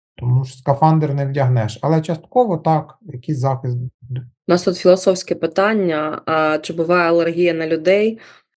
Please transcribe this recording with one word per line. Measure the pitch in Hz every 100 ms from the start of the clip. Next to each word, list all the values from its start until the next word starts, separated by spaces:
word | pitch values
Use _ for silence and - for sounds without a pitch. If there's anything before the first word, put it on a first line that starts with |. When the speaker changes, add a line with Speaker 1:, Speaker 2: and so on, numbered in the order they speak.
| _ -
Speaker 1:
тому | 123 123 131
що | -
скафандр | - 135 156 160 151
не | 139 139
вдягнеш. | 139 135 123 107 -
Але | 143 160
частково | 156 131 - 247 240 165
так, | 160 156 156 -
якийсь | 175 123 - 143
захист | 135 131 127 123 127 -
буде. | 120 123 123 _ -
Speaker 2:
У |
нас | 175
тут | 185 175
філософське | 180 185 190 185 - 170
питання: | 165 175 202 220 180 156 156 156 -
а | 160 156 156
чи | 156
буває | 165 165 175 170
алергія | 170 165 170 175
на | 165 160
людей? | 160 170 202 214 220 - - _